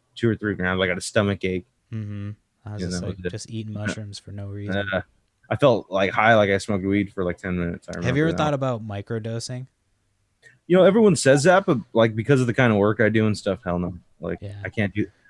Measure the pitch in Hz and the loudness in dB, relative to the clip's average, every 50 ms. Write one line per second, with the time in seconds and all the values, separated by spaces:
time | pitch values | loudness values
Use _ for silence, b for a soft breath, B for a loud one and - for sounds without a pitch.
0 | _ _ - - 120 117 104 - 107 104 95 85 92 92 92 92 95 90 90 90 | _ _ -8 -2 -2 -2 -2 -2 -4 -4 -4 -2 -2 -2 0 0 0 -2 -2 -4
1 | - - - 113 101 101 98 - - 92 92 92 - _ _ _ _ - 113 110 | -6 -2 0 0 0 0 0 -2 -4 -6 -6 -6 -8 _ _ _ _ -14 -12 -12
2 | 107 104 104 101 101 104 107 - _ _ _ _ - 104 104 101 90 85 90 87 | -10 -10 -10 -10 -10 -12 -14 -16 _ _ _ _ -16 -14 -10 -8 -8 -8 -6 -6
3 | 90 90 90 92 90 87 98 107 - - 117 110 107 110 104 104 107 104 - 117 | -8 -8 -8 -8 -8 -8 -8 -10 -12 -12 -10 -10 -10 -10 -10 -8 -6 -6 -8 -8
4 | 107 101 101 - - - 98 101 101 101 101 104 101 98 95 101 101 98 95 90 | -10 -14 -16 -16 -16 -16 -14 -12 -12 -12 -12 -10 -8 -6 -4 -4 -4 -4 -4 -6
5 | - _ _ _ _ _ _ _ _ - 120 - 143 135 113 92 - - 92 95 | -6 _ _ _ _ _ _ _ _ -6 -2 2 4 4 4 2 0 -2 -2 0
6 | 98 92 - 113 107 113 117 107 104 98 98 95 - - 104 92 92 98 98 104 | 0 0 2 4 6 6 6 6 6 4 2 0 -2 -2 -4 -2 0 0 0 0
7 | 98 98 - 98 92 87 85 - - 92 90 87 87 87 85 - _ 87 87 87 | -2 -2 -4 -6 -4 -4 -6 -6 -6 -6 -4 -4 -4 -4 -6 -10 _ -14 -10 -6
8 | 117 127 131 147 160 165 160 160 151 151 147 135 135 131 120 107 113 107 101 101 | -4 -2 0 0 0 0 0 -2 -2 -2 -2 -2 -2 -4 -4 -6 -8 -10 -10 -10
9 | 101 - 117 113 107 113 113 117 - - 127 127 131 - _ _ _ _ _ _ | -8 -8 -8 -8 -6 -8 -8 -8 -8 -10 -10 -12 -14 -16 _ _ _ _ _ _
10 | _ _ _ _ _ _ _ _ b b b b b - 175 185 175 196 190 240 | _ _ _ _ _ _ _ _ b b b b b 4 6 6 8 8 6 6
11 | 220 208 156 - - 135 139 143 131 185 180 196 202 190 151 113 - _ - 113 | 6 6 6 4 6 4 6 6 6 6 4 4 4 2 -2 -2 -2 _ 2 2
12 | 113 113 107 113 107 - 147 127 127 117 107 - 127 117 107 98 101 107 107 - | 2 2 2 -2 0 2 2 2 2 2 2 2 4 4 4 4 2 2 2 2
13 | 110 107 110 110 107 107 101 - - 98 92 - - 90 87 90 87 87 90 85 | 2 2 2 2 2 0 0 -2 -4 -4 -4 -4 -4 -4 -4 -4 -4 -6 -8 -10
14 | _ _ _ - 82 90 85 - 104 101 101 101 98 98 - 113 101 95 - 104 | _ _ _ -12 -10 -8 -8 -8 -10 -12 -12 -12 -12 -8 -4 -4 -4 -4 -2 -4
15 | - - b b b b | -6 -6 b b b b